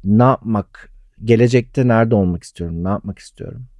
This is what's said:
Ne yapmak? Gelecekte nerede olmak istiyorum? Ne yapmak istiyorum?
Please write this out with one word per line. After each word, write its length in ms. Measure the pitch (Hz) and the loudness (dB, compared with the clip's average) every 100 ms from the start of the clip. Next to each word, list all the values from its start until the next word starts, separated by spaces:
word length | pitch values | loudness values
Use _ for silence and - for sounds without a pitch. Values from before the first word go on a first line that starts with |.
Ne 200 | 98 107 | 2 2
yapmak? 640 | 123 127 113 107 - - - - _ _ | 4 2 -4 -6 -6 -16 -20 -20 _ _
Gelecekte 640 | 110 113 120 123 120 - 123 | 0 2 4 2 -2 -2 2
nerede 280 | 113 113 113 | 2 2 2
olmak 280 | 92 87 | 0 -2
istiyorum? 400 | - - 85 82 | -8 -12 -10 -6
Ne 60 | 90 | -6
yapmak 300 | 101 101 92 | -6 -8 -14
istiyorum? 460 | - _ - 120 127 | -18 _ -16 -16 -20